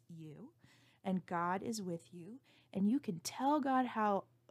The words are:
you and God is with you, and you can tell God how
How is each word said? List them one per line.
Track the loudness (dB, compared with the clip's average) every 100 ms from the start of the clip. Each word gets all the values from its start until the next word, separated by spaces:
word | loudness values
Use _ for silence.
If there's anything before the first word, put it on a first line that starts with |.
| -14
you | -14 -14 -14 -18 -20 -20 _ _ _
and | -2 -2 -2
God | -2 0 0
is | -2 -4
with | -4 -6 -8
you, | -16 -16 -16 -20 _ _
and | 2 4
you | 4
can | 0 -4
tell | -6 0 4 4
God | 4 2 2
how | 2 2 2 -2 _ -2